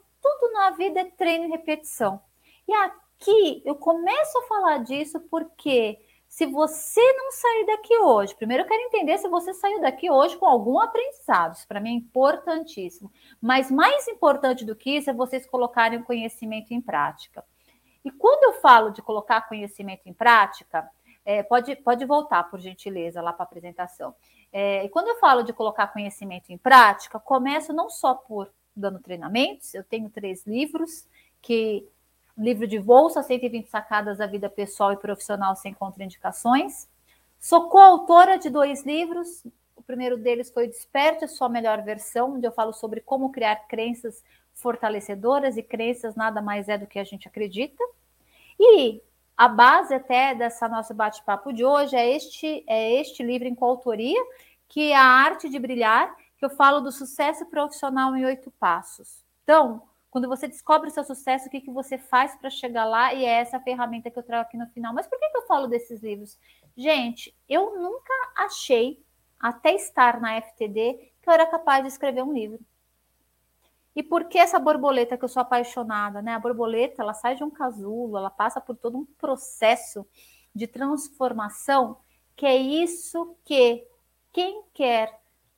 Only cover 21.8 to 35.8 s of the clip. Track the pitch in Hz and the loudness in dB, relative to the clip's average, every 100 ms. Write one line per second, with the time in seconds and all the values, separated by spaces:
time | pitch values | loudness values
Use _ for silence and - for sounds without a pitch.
21.8 | 240 240 269 294 294 175 175 190 185 185 | -2 -2 0 -2 0 -2 -2 -10 -16 -14
22.8 | 202 190 170 170 170 170 175 170 175 175 | -12 -10 -10 -8 -8 -8 -12 -12 -20 -14
23.8 | 180 - 135 - _ _ _ 196 202 196 | -14 -12 -16 -16 _ _ _ -4 -4 -2
24.8 | 196 330 415 466 320 247 233 233 220 214 | -4 -4 -4 2 4 4 2 -4 -6 -2
25.8 | 202 208 202 - 196 180 _ 175 254 269 | -6 -4 -12 -12 -16 -16 _ -6 8 10
26.8 | 214 196 - 220 - 262 262 302 311 311 | 10 4 -8 -14 -2 0 0 -4 -4 -6
27.8 | 453 - 277 254 - 208 196 _ _ 208 | -6 -2 -2 -2 -6 -12 -12 _ _ -10
28.8 | 196 185 180 175 151 226 320 277 - 196 | -8 -8 -14 -14 -6 -2 -2 -6 -16 -16
29.8 | - 226 214 214 196 185 208 233 302 330 | -10 -10 -10 -12 -12 -12 -8 -6 -6 -6
30.8 | 330 - - _ _ _ - 233 220 196 | -8 -10 -20 _ _ _ -4 -2 -2 -6
31.8 | - _ _ _ _ - 220 214 226 214 | -10 _ _ _ _ -6 -2 -2 -4 -6
32.8 | 202 247 330 311 269 247 247 226 - 214 | 6 8 8 0 -4 -4 -4 -8 -8 -8
33.8 | - 214 208 202 208 202 196 202 202 - | -2 -4 -4 -6 -6 -6 -8 -8 -10 -2
34.8 | 202 196 202 196 - 202 196 190 196 196 | 0 0 -6 -10 -8 -4 -4 -4 -10 -12